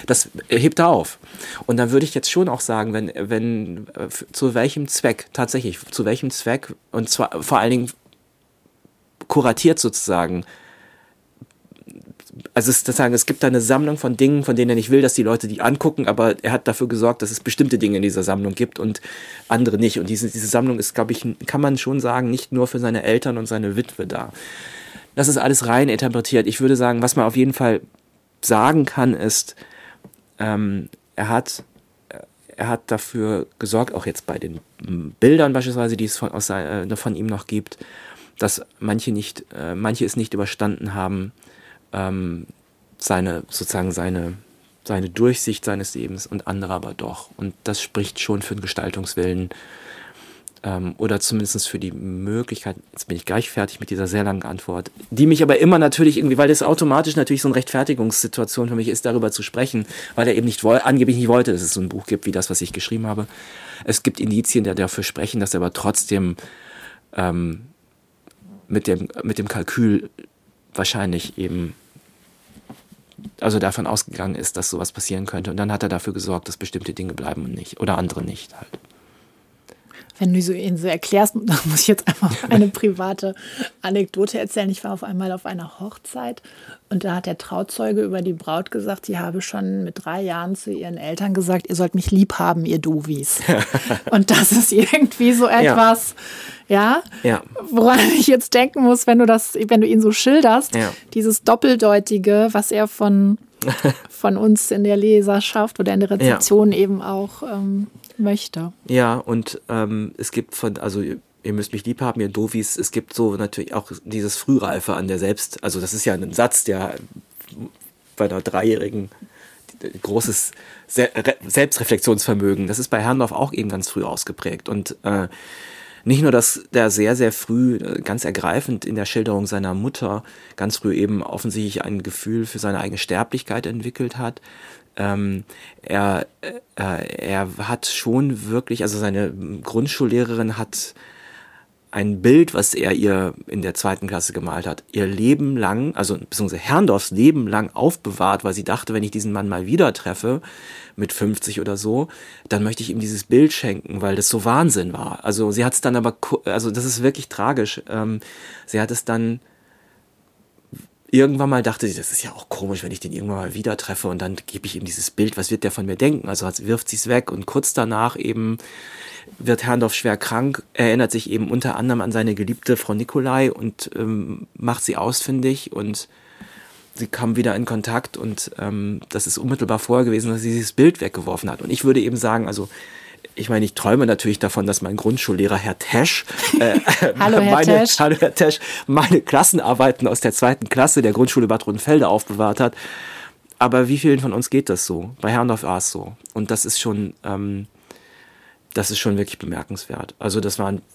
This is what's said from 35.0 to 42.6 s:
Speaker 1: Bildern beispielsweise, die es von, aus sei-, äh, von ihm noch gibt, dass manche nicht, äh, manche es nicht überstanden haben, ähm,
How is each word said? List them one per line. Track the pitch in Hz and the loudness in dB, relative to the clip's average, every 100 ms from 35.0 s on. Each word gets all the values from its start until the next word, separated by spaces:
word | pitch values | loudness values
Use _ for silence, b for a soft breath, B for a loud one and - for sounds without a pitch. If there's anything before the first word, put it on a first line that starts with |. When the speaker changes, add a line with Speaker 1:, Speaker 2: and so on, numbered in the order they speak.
| 76 - | -8 2
Speaker 1:
Bildern | 123 160 143 | 6 6 6
beispielsweise, | 131 127 123 117 110 | 2 -2 -2 -2 -2
die | |
es | 107 - | -4 -4
von, | 113 | -6
aus | 107 - | -4 -4
sei-, | 95 78 101 | -4 -4 -6
äh, | 95 107 | -6 -6
von | 117 82 | -4 -4
ihm | 110 | -4
noch | 101 - | -6 -6
gibt, | 107 - - B B B B B - | -6 -6 -14 B B B B B -4
dass | 101 - - _ | -2 -2 -8 _
manche | 104 110 131 | -4 -2 -2
nicht, | 104 - - - | -4 -6 -12 -16
äh, | - 82 | -12 -10
manche | 90 110 120 | -4 -4 -2
es | 113 120 | -2 -2
nicht | 107 | -4
überstanden | 101 101 - 104 - 95 | -4 -4 -2 -4 -4 -6
haben, | 98 92 98 98 b b b b b _ | -6 -4 -4 -6 b b b b b _
ähm, | 95 95 95 90 85 - _ | -6 -4 -4 -6 -8 -12 _